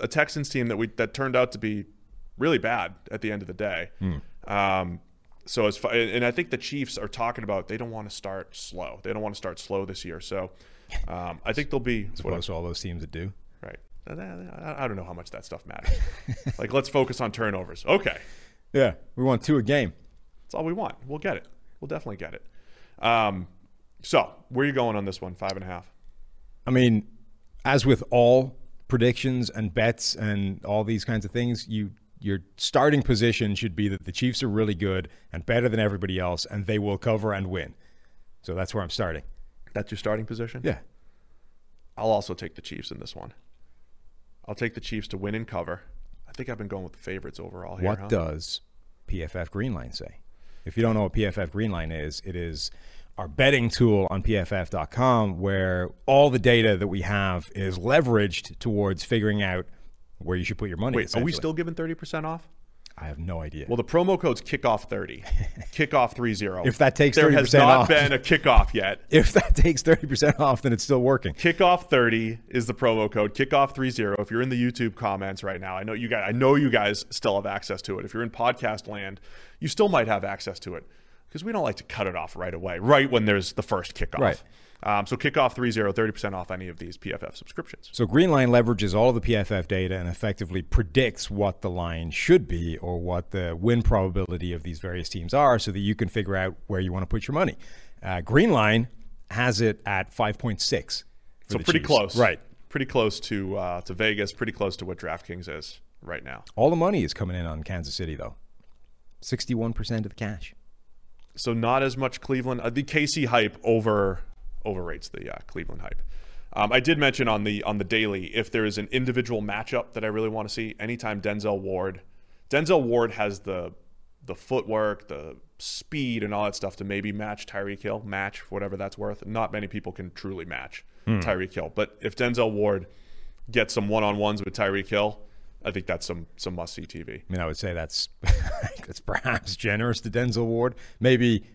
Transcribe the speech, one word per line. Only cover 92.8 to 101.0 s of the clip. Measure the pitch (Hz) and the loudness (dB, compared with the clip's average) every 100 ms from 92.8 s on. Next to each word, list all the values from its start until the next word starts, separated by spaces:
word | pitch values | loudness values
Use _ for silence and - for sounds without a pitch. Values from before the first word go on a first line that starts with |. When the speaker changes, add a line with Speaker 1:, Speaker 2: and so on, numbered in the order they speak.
| 87 87 | -4 -4
Speaker 2:
what | 87 87 - | -2 -2 -2
the | 98 87 85 | -4 -4 0
win | 107 120 | 2 4
probability | - 107 95 92 87 87 87 | 6 4 4 0 -2 -2 -4
of | 85 | -6
these | 87 78 | -8 -8
various | 92 87 80 | -6 -6 -6
teams | 92 85 | -6 0
are | 139 143 117 | 4 6 6
so | - | 2
that | 98 | 0
you | 101 107 | 0 0
can | 104 | 0
figure | 110 98 98 | -2 -2 0
out | 92 - - | -2 -4 -4
where | 98 | -2
you | 92 | -2
wanna | 92 92 | -2 -2
put | 113 - | -2 -2
your | |
money. | 151 190 - - - - - | 0 0 -2 -10 -14 -16 -12
Uh, | 92 90 | -6 -4
Greenline | 85 135 226 135 107 113 120 - - - - | 4 6 6 6 6 6 2 -4 -14 -16 -6
has | 104 123 104 | 0 2 2
it | 113 104 104 | 2 0 -2
at | 98 92 | -2 -2
five | - 107 101 | -2 -2 -2
point | 117 98 | -4 -2
six | - 110 - - | -2 -2 -4 -8